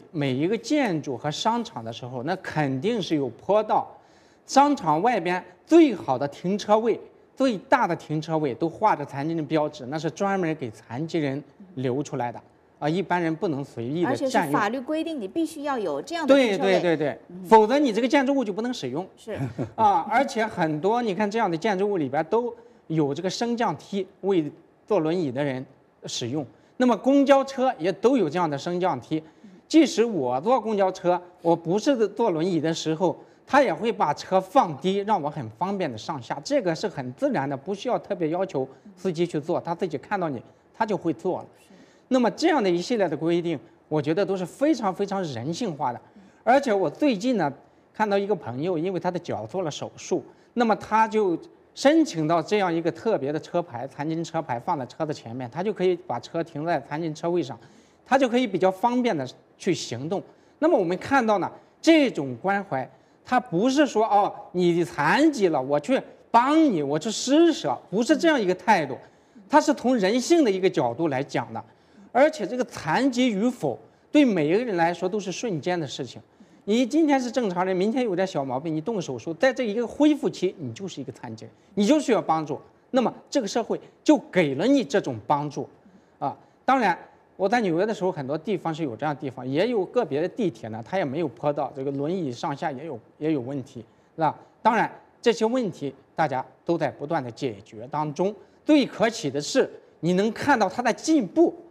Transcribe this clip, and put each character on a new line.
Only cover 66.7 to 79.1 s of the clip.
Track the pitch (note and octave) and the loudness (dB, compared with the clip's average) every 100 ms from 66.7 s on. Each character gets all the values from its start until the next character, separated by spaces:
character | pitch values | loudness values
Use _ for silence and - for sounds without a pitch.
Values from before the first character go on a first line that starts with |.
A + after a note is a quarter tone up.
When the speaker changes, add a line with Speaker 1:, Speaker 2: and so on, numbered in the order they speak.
| E3+ | 2
Speaker 1:
我 | C#3 D#3 | 0 -2
去 | A3 | -2
施 | - B3 D4 E4+ | -4 2 6 6
舍”， | C4+ D3 A#2+ - | 4 -2 -4 -4
不 | G3 | -2
是 | B3 C#4+ | 2 2
这 | D#4+ | 4
样 | C#4+ | 2
一 | F#3 | 0
个 | F#3 | 0
态 | - G3 | 2 2
度， | C#3 A#2 - _ _ - - | 2 -8 -14 _ _ -20 2
他 | D4 | 4
是 | D4+ - | 4 2
从 | A#3+ B3+ | 2 2
人 | F#3 B3+ | 2 2
性 | A#3+ E4+ | 4 4
的 | B3 | 4
一 | F#3+ | 4
个 | F#3 | 2
角 | E3 B2 | 2 0
度 | A#2 E3 | 0 -2
来 | C3 | -2
讲 | C#3+ C#3+ A#2 | -2 -4 -4
的。 | A2+ - _ _ - - | -10 -14 _ _ -20 -2
而 | A#3+ D4+ | 4 4
且 | D4+ F#3+ | 4 -4
这 | B3 | -4
个 | |
残 | - - D#3 F3+ C4+ | -6 -6 -2 2 2
疾 | A#3+ B3+ | 2 2
与 | F#3+ B3 | 2 0
否， | B3 D3 A2 - _ _ | -2 -4 -6 -12 _ _
对 | D4+ C4 | 4 6
每 | F#3 D3 | 4 2
一 | G3 | 2
个 | B3+ | 0
人 | F3 | 2
来 | E3+ | 2
说 | F3 F#3 | 0 -4
都 | G#3+ | -4
是 | F#3 | -6
瞬 | E3+ A#3+ D#3+ | -6 -4 -4
间 | F3 F3 | -2 -4
的 | C3+ | -4
事 | - | -8
情。 | B2 A2+ - _ - - | -12 -12 -20 _ -20 -12
你 | - A#3 | 0 2
今 | A#3+ D4 D4+ | 2 2 4
天 | C4+ | 2
是 | B3 | 0
正 | B3+ G#3+ | -2 -2
常 | F3 | 0
人， | F#3+ | 0
明 | F#3 G#3 | 2 0
天 | B3+ | 0
有 | A#3 F3+ | 0 0
点 | F#3+ | -2
小 | D3+ | -2
毛 | C3+ B2+ | -4 -4
病， | E3 D#3 | -4 -4
你 | |
动 | D#3 G#3+ | -4 -4
个 | |
手 | D3 | -4